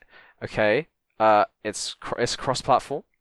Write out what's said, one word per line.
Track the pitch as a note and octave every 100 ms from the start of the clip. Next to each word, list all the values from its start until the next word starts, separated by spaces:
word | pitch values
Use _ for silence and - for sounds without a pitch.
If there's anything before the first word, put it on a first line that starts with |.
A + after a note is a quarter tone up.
| _ - - _
Okay, | G#2+ - G#2+ A#2 E3+ _ _ -
uh, | A2 G#2 - _
it's | G#2+ G2+ -
cr-, | - - -
it's | A#2+ -
cross-platform. | - B2+ - A#2+ - C#3+ - _